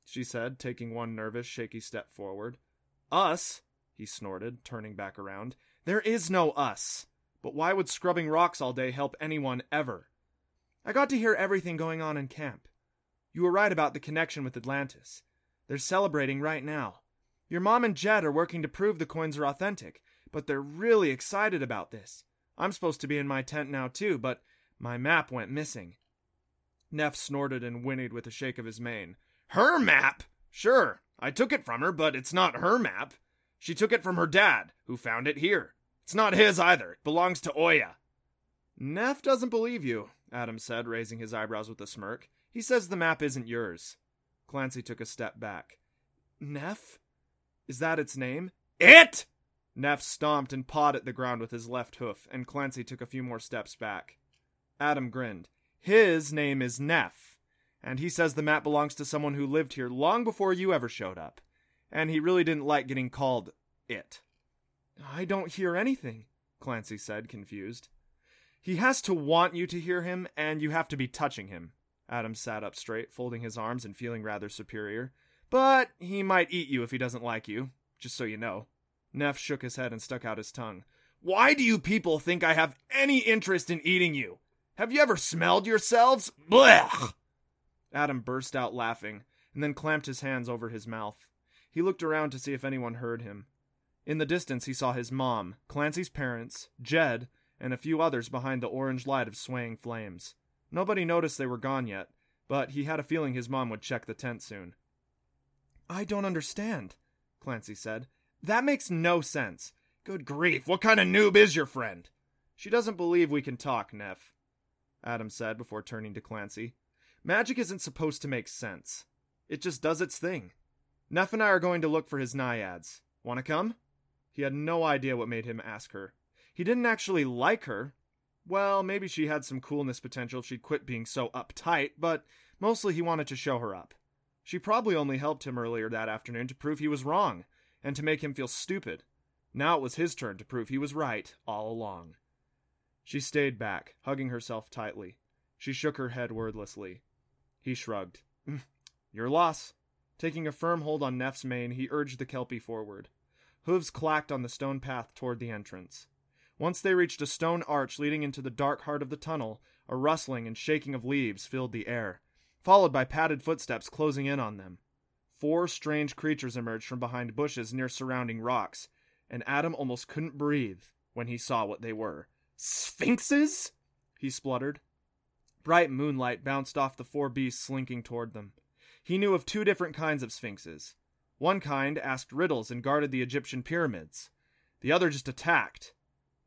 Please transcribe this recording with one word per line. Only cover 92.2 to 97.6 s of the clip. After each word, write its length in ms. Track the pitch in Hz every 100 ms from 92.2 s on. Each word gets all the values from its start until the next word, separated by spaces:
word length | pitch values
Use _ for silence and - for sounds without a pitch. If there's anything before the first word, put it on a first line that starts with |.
| 151
to 80 | 131
see 140 | 143
if 100 | 131
anyone 320 | 135 135 120
heard 280 | 117 120 117
him. 260 | 113 101 - _ _ _ _ _ -
In 120 | 156
the 60 |
distance, 420 | 147 175 - 123 -
he 60 |
saw 200 | 127 131
his 180 | 123 120
mom, 460 | 131 131 113 92 - -
Clancy's 420 | 143 151 147 -
parents, 600 | - 127 117 120 - - -
Jed, 480 | 120 160 151 120 123 _ _
and 160 | -